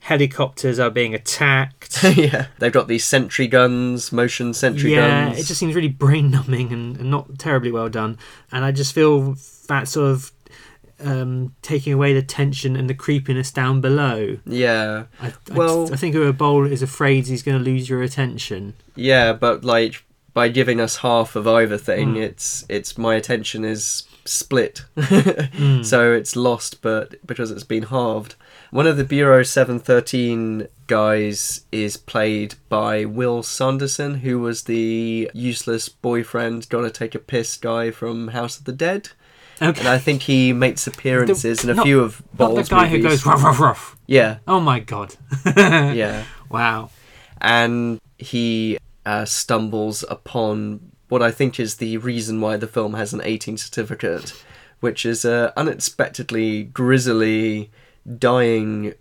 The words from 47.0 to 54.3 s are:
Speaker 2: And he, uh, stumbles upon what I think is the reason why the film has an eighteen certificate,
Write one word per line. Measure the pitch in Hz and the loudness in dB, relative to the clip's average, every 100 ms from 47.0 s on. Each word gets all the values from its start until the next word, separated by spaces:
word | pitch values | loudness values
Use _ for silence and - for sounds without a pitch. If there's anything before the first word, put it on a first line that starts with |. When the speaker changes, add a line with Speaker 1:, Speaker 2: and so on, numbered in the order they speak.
| - - - - | -20 -20 -20 -2
Speaker 2:
And | 107 117 117 120 120 113 _ _ | 2 4 4 0 -2 -6 _ _
he, | - 120 117 113 110 101 - - - | -6 -2 0 -2 -2 -4 -10 -12 -6
uh, | 107 104 | -4 -4
stumbles | - - 113 110 110 107 107 - | -6 -2 -2 -2 -4 -4 -6 -10
upon | - - 123 110 107 104 104 - _ _ | -12 -8 -2 -2 -2 -6 -10 -16 _ _
what | 123 | 0
I | 117 | 0
think | 113 135 123 | 0 -2 -2
is | 113 - | -6 -6
the | 113 113 | -6 -4
reason | 123 117 110 110 | -4 -6 -4 -2
why | 110 107 | -2 -2
the | 110 | -4
film | - 107 107 | -4 -4 -4
has | 104 | -6
an | 107 | -6
eighteen | - 110 - 107 | -6 -6 -6 -10
certificate, | - - 107 - 101 85 - | -10 -8 -8 -6 -6 -6 -8